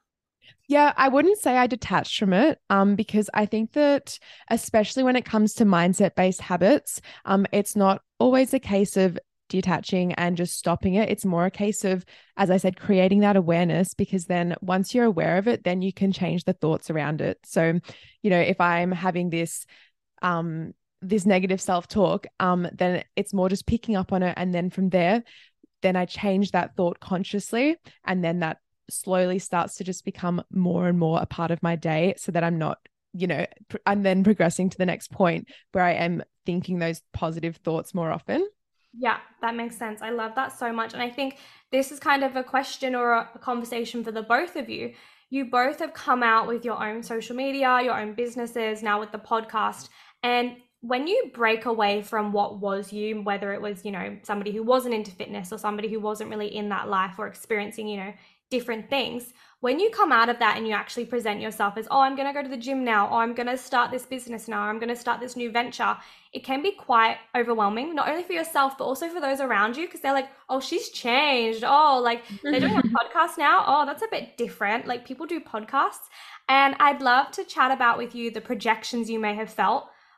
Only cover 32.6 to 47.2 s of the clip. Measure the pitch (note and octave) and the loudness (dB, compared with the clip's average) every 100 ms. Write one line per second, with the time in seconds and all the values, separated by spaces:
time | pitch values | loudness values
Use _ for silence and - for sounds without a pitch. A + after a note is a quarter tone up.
32.6 | D3+ - _ _ _ F3 F3+ D3+ F3+ - | -2 -4 _ _ _ -6 -2 -2 -4 -8
33.6 | - G#3+ G3 G3+ G3 F#3 G3 G#3 G#3+ - | -14 -4 0 2 4 4 4 4 2 2
34.6 | F#3 - F3+ - - - F3+ E3 - - | -2 0 -2 -2 -8 0 2 2 -6 -20
35.6 | _ F#3 F3 - E3+ E3+ - _ - F3 | _ 0 2 2 0 -2 -6 _ -4 -4
36.6 | F3+ F3+ E3 E3 _ - E3 E3 E3 E3 | -2 -2 -2 -4 _ -6 -4 -4 -6 -6
37.6 | E3 D#3+ - F3+ E3 E3 - B3+ G4+ _ | -4 -4 -4 -6 -4 -4 -2 -2 -2 _
38.6 | _ _ _ A#3 B3 - - - A#3 A#3 | _ _ _ -4 -2 -2 -6 -8 -6 -6
39.6 | A#3 A#3 A3+ G#3+ E3+ A#3 A3 B3 C4 - | -8 -10 -12 -10 -8 -6 -4 -4 -6 -6
40.6 | A#3+ A3+ A3+ B3 A#3+ B3 C4+ - - - | -6 -4 -6 -6 -8 -6 -6 -8 -20 -20
41.6 | - C4 C4+ C#4+ D#4 C#4 C4 B3+ B3+ B3+ | -2 -2 -2 -4 0 2 2 -2 -2 -2
42.6 | B3+ - C4 B3 A#3+ A#3 A3+ - - A#3+ | -4 -6 -4 0 2 2 0 -10 -6 -6
43.6 | A#3 A#3 A#3 A#3+ A3+ A3 A3 B3 F4 D#4 | -6 -8 -6 -8 -8 -8 0 0 0 -8
44.6 | A3 A3 A#3+ - - _ - C4+ B3 B3 | -8 -8 -10 -12 -20 _ -8 -6 -2 0
45.6 | C4 D4 D#4+ - D4 B3 A#3 A3+ G#3 A#3 | 0 -2 -10 -8 -2 2 4 2 0 -6
46.6 | A#3 G#3+ G#3+ A3+ A#3 A3+ | -6 -6 -6 -8 -8 -8